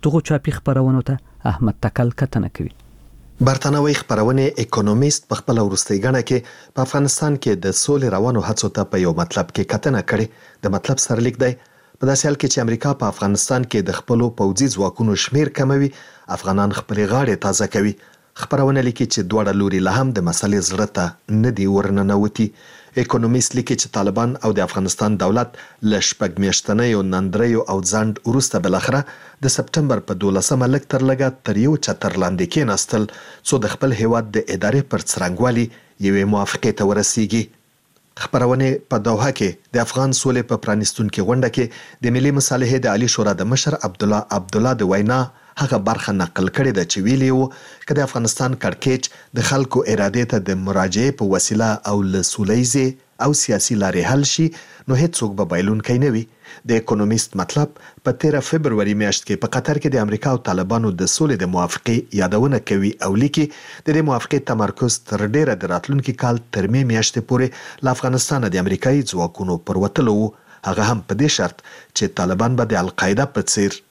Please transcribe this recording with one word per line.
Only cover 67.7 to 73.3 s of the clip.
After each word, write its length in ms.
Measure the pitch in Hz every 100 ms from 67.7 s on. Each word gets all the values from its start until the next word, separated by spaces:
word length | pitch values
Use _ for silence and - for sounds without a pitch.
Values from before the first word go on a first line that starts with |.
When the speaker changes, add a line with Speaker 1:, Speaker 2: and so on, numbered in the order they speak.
| - 131
Speaker 2:
له 120 | 127
افغانستانه 580 | 131 127 - 143 113 92
د 100 | 92
امریکایي 400 | 95 131 143 156
ځواکونو 520 | 90 85 - 95 85 -
پر 160 | 95 98
وتلو 340 | - 127 104
وو. 140 | 110 - _ - -
هغه 180 | 95 107
هم 140 | 113 90
په 60 | 101
دې 100 | 147
شرط 240 | - 90 - - - - -
چې 180 | 101 -
طالبان 340 | 92 95 113 127
به 100 | 113
د 80 | 104
القاعده 480 | 90 - 185 101 139